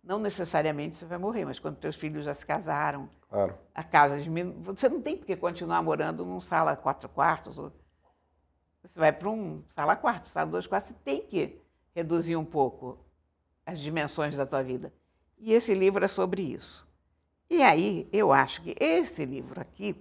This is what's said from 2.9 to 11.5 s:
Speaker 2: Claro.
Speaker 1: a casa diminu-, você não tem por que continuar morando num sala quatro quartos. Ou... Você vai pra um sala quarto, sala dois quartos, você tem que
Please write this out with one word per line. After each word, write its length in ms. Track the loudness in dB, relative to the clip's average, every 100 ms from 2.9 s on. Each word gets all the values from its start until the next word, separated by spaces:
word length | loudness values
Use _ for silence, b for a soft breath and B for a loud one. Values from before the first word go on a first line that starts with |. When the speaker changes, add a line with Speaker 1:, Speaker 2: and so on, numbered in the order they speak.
| -4 -10 _ _
Speaker 2:
Claro. 300 | 0 0 -2 -14
Speaker 1:
a 80 | -14
casa 380 | 2 6 6 4
diminu-, 340 | -4 -4 -6 -8
você 260 | -10 0 2
não 140 | 2
tem 140 | -4 -6
por 100 | -6
que 100 | -4
continuar 460 | -2 -4 -2 0
morando 420 | 0 0 -2 -4
num 160 | -8 -8
sala 360 | -2 2 2 2
quatro 320 | -2 -4 -8
quartos. 500 | 0 2 0 -6 -14
Ou... 140 | -14 -16 _ _ _ _ _ _ _ _ _ _
Você 160 | -20 4
vai 140 | 4
pra 160 | 4 -4
um 340 | -4 -6 -10 -12
sala 280 | -2 2 2
quarto, 320 | 2 -2 -6
sala 200 | -4 -2
dois 200 | -2 -2
quartos, 220 | -4 -4
você 40 | -12
tem 160 | -4 -4
que 400 | -2 -4 -4